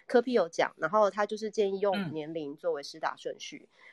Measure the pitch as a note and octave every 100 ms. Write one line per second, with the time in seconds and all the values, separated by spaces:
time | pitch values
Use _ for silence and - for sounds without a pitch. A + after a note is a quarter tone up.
0 | - A#3+ A#3+ A#3+ E3+ - C#3 - D#3+ G#3+
1 | G3+ G3 G#3 G#3+ A3 G3+ G3+ G3 G3+ G3+
2 | F3+ D#3 D3+ E3 C#3+ D3+ F3 D3+ C#3+ E3
3 | D#3 - E3 - - - - _ -